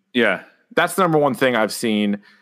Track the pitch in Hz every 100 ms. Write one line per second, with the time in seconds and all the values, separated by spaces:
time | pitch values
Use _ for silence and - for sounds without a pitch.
0 | _ 123 110 90 - _ _ - 170 180
1 | 180 156 143 117 131 120 107 - 117 107
2 | 104 101 - _